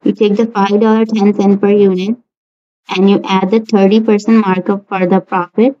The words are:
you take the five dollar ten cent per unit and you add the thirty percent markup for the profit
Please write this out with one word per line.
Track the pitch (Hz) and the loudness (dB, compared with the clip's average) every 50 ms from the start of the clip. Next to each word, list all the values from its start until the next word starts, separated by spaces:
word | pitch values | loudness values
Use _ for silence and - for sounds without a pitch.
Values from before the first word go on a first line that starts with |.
you | - - | -4 -4
take | 202 - 220 208 202 | -2 0 0 0 0
the | 214 226 | 0 -2
five | 226 - 208 196 196 202 208 | -2 -2 -2 -2 0 0 0
dollar | 226 220 220 220 226 | 2 2 2 0 0
ten | 220 220 214 196 208 | -2 -2 0 0 0
cent | 202 208 196 202 202 196 | 0 0 0 0 0 0
per | 208 202 | 0 0
unit | 202 208 202 196 185 180 185 208 240 - _ _ _ _ _ _ _ _ _ _ _ _ _ - 202 | 2 2 2 2 0 -2 -4 -6 -6 -8 _ _ _ _ _ _ _ _ _ _ _ _ _ -8 -4
and | 185 190 196 | 0 2 2
you | 202 - - | 2 0 0
add | 202 190 190 190 185 | -2 -2 -2 0 0
the | 214 226 | -2 -2
thirty | 220 - 220 196 196 190 208 220 | -2 -2 0 2 2 2 2 2
percent | 220 220 214 208 208 - 226 220 214 | 2 0 -2 0 0 2 0 2 2
markup | 190 185 185 180 - 202 202 202 _ | 0 -2 -2 -2 -4 -6 -6 -6 _
for | 202 185 185 | -6 -4 -2
the | 180 190 185 | 0 0 -2
profit | 185 _ 202 165 - - _ - 220 269 269 - | -2 _ -6 -6 -6 -4 _ 0 0 0 -2 -6